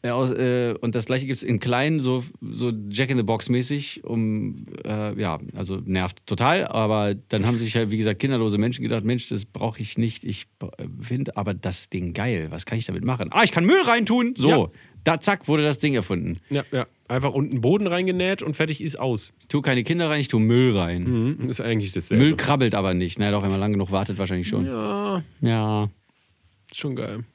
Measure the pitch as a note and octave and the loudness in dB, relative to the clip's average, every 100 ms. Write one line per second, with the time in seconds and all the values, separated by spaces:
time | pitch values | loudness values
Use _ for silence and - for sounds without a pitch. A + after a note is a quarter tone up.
0 | B2 A#2+ C3 B2 B2+ B2 A#2+ G#2+ A#2 A#2+ | -2 0 0 0 0 2 0 -2 -2 -2
1 | A2 C3 C3+ B2+ B2 A2 B2 B2 C#3+ D#3+ | -2 -2 -2 -6 -2 -2 0 0 2 0
2 | B2+ B2+ B2 - A#2+ A2+ B2 A2 G2+ G2+ | 0 -2 -4 -12 -10 -4 -2 -2 -6 -2
3 | C3 C3 G#2+ A2 - B2 B2+ C#3+ C#3+ - | 0 0 0 -2 0 0 0 -4 -6 -10
4 | - A#2 A2 G#2+ G#2 F#2+ - - - G#2+ | -6 -2 0 -2 -4 -8 -14 -14 -6 -4
5 | G#2+ G2+ G2+ D#2 - - F#2+ F#2+ - F#2 | -4 -4 -4 -4 -8 -10 -6 -6 -2 0
6 | F#2 - - G2 B2+ F3 - - G#2+ G#2+ | 0 -4 -6 0 2 2 2 0 2 2
7 | G#2 G2+ - A2+ G#2+ A#2+ A2+ A2+ A2 A2 | 2 -2 -2 0 2 2 0 0 0 0
8 | G#2+ G2+ C#3 B2+ A2 G2+ A2+ A#2+ A#2 A2+ | 0 0 0 2 2 2 0 0 -2 -2
9 | G#2+ B2 - A#2 G2+ - A2+ G#2+ G#2+ - | 0 -2 -2 -6 -6 -6 -6 -4 -8 -2
10 | A#2 - - - - _ - - - - | -2 -2 -8 -8 -10 _ -14 -10 -12 -10
11 | A#2 B2+ C#3 - G2+ F2+ F#2+ F2+ - F#2 | -6 -4 -4 -4 -4 -4 -4 -6 -6 -6
12 | F2+ E2+ A2+ G2+ D#2 E2 - A#2 A#2+ F#2 | -6 -4 -2 -2 -4 -8 -6 -4 -4 -4
13 | A#2 B2+ G#2 F3+ A3+ - F3 F#4+ C#4+ A#3 | -2 -2 -2 2 2 4 4 4 4 2
14 | G#3 A#3+ A#3+ C4 C3+ D#3 F2 - - - | 4 2 2 2 4 4 2 -6 -20 -4
15 | - E3 - G3 - D3+ D3+ C#3+ D#3 C3 | 0 2 2 0 2 2 2 2 2 0
16 | F#2 F#2 F2 F2 _ C#3 C#3 C3+ B2 _ | 0 -2 -2 -6 _ -4 -2 -4 -4 _
17 | _ B2+ C#3 C#3 D3 B2 A#2 G3+ G3 F3 | _ 0 0 0 0 2 4 4 2 0
18 | F#3 F3+ F3+ G3 - D3 D#3 D3+ D#3+ - | 0 2 0 0 -4 -2 -2 -2 -6 -2
19 | C3 A2+ - _ _ D3 C#3+ B2+ A2+ E3+ | 0 -2 -4 _ _ -2 2 2 2 0
20 | E3 D3+ C3+ A#2 A2 A#2+ B2+ G#2 E2+ F2 | 2 0 2 4 6 6 6 4 2 0
21 | F2 A#2+ A#2 D#3 B2+ B2+ A2+ A2+ G2 F2+ | 0 0 0 -2 -4 -4 0 0 0 -4
22 | - G#2+ C#3+ D#3 - C#3+ B2 G2+ F#2+ F2+ | 0 4 4 4 2 4 4 2 2 2
23 | F2+ E2+ G#2 G#2 G2 G2 G#2 G2+ F#2 F#2+ | 0 0 0 2 2 0 2 0 0 0
24 | G2 F#2 F#2 F2+ F2+ G#2 F#2 A#2+ G#2+ G3+ | -2 -2 -2 -2 -2 -2 -2 -2 -4 -4
25 | G#3 F#3+ D#3 - B2 A2+ G#2+ G#2+ G#2 - | -2 -4 -6 -2 0 2 2 0 -2 -6
26 | _ _ _ _ _ _ _ - D3 B2+ | _ _ _ _ _ _ _ -8 -6 -6
27 | G#2+ G#2 A#2 | -6 -8 -12